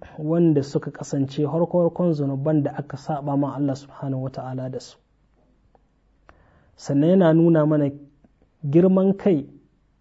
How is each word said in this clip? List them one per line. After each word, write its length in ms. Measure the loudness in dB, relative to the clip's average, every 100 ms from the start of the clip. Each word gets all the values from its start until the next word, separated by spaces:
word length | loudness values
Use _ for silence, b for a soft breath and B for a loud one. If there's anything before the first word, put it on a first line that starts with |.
| -20 -10
wanda 420 | -2 2 4 2
suka 280 | 0 -6 -6
kasance 500 | -12 -6 -4 -4 -4 -2
harko-harkon 680 | -2 -2 0 0 0 -2
zunuban 500 | -2 -4 -4 0 0
da 80 | 0 -4
aka 200 | -12 -10
saba 380 | -8 -6 -4 -2
ma 180 | -2 -4
Allah 200 | -4 -6
subhanahu 460 | -10 -12 -8 -6
wa 60 | -8
ta'ala 400 | -10 -10 -10 -10
da 100 | -10
su. 180 | -14 -20 _ _ _ _ _ _ _ _ _ _ _ _ _ b b b b b
Sannan 320 | -4 2 4
yana 240 | 4 6
nuna 320 | 6 6 4 4
mana 240 | 2 0 -4 -16 _ _ _ _ _ 0
girman 440 | 4 4 4 2 2
kai 320 | 0 0 -2 -16 _ _ _ _